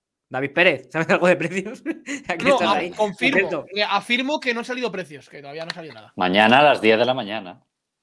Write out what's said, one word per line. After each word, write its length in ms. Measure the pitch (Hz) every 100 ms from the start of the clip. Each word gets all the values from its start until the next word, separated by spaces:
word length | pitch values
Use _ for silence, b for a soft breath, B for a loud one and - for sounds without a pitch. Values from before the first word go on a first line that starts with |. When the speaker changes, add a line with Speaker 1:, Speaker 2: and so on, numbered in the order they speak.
| _ _ _
Speaker 1:
David 220 | 131 139
Pérez, 360 | 170 180 139 -
¿sabes 180 | 160 160
algo 180 | 190 175
de 80 | 175
precios? 480 | 160 185 190 254
<laughs> 440 | 294 - - 277 -
Ya 80 | 170
que 80 |
Speaker 2:
No, 100 | 254
Speaker 1:
estás 140 | 262 180
Speaker 2:
a-, 40 | 220
Speaker 1:
ahí. 100 | 175
Por 80 | 180
Speaker 2:
confirmo, 420 | 214 - 254 269
Speaker 1:
cierto. 280 | 180 160 -
Speaker 2:
eh, 120 | 202
afirmo 560 | 208 196 196 240 262 302
que 120 | 262
no 80 | 233
ha 40 |
salido 260 | 240 254 233
precios, 380 | 185 151 143 -
que 120 | 156
todavía 240 | 139 151
no 60 | 165
ha 40 |
salido 200 | 180 160
nada. 180 | 113 - -
Speaker 3:
Mañana 420 | 90 98 110 127
a 40 |
las 160 | 147 110
diez 180 | 107 110
de 60 |
la 100 | 120
mañana. 500 | 131 101 110 92 - _ _ _ _